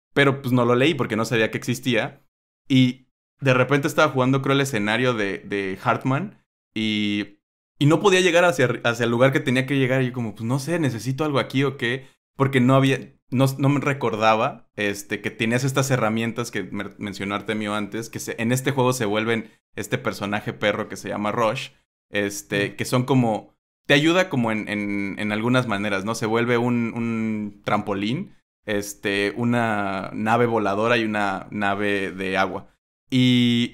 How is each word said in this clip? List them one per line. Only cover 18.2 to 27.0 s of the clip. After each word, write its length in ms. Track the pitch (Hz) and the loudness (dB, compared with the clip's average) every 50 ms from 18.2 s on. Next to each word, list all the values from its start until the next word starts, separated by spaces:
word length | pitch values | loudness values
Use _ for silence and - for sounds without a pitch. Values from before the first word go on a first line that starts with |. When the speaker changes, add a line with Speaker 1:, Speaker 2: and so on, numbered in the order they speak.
| - - 101 - | -8 -8 -6 -4
Speaker 1:
en 100 | 113 113 | -2 0
este 200 | 127 131 131 143 | 0 0 0 0
juego 220 | 135 135 123 123 127 | 0 2 2 2 2
se 120 | 127 117 | 0 0
vuelven 460 | 101 104 107 110 113 117 113 107 - _ _ _ _ _ | 0 0 0 0 0 0 -2 -2 -6 _ _ _ _ _
este 240 | - 104 - - 123 | -12 -8 -6 -6 -4
personaje 540 | - 113 98 92 107 98 101 107 - - - | -4 -4 -6 -4 -4 -4 -4 -4 -4 -6 -6
perro 360 | - - 104 101 104 107 - | -2 0 0 0 0 -4 -8
que 80 | 98 | -10
se 120 | 95 - 98 | -10 -8 -8
llama 220 | 98 101 104 107 104 | -6 -4 -4 -2 0
Rush, 380 | 117 117 107 117 135 - - - _ _ _ _ _ _ _ | 0 0 0 0 -2 -6 -12 -14 _ _ _ _ _ _ _
este, 580 | - 101 101 101 98 - - - 104 101 101 98 | -4 -2 -2 -2 -4 -8 -8 -4 -2 -2 -2 -2
Speaker 2:
Ujú. 80 | 98 | -4
Speaker 1:
que 80 | - 113 | -6 -4
son 180 | - 135 127 127 | -2 0 0 2
como, 500 | 139 143 131 123 113 107 101 - - _ _ _ _ _ _ _ | 2 2 4 4 2 0 -2 -6 -10 _ _ _ _ _ _ _
te 80 | - 143 | 2 2
ayuda 360 | 147 151 160 170 185 185 180 | 4 4 4 4 2 2 0
como 220 | - - 117 110 110 | 0 0 0 0 0
en, 160 | 107 101 - | -2 -4 -4
en, 480 | 104 104 104 101 101 101 101 98 95 - | -4 -4 -4 -4 -4 -4 -4 -4 -6 -6
en 140 | 107 104 104 | -4 -4 -4
algunas 340 | 107 110 120 127 127 120 | -2 0 0 2 2 2
maneras, 380 | 117 107 98 101 107 101 95 95 | 0 -2 -2 -2 -2 -2 -2 -2
¿no? 100 | 107 113 | -4 -4
Se 120 | - 120 | -4 -2
vuelve 300 | 107 110 120 120 117 123 | 0 0 0 2 2 2
un, 380 | 117 117 123 123 120 117 113 - | 2 2 2 0 0 0 -2 -4
un 680 | 120 | -4